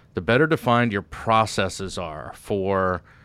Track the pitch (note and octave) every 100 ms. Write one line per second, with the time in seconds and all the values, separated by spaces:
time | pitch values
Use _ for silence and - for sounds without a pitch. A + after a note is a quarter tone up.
0 | _ - F2+ B2 D#3 D#3+ B2 A#2+ A#2+ G2+
1 | - - - A2 G#2+ - F#2+ - F#2+ F#2
2 | E2+ D2+ - - - G2+ F#2+ F#2+ F#2 F2+
3 | - -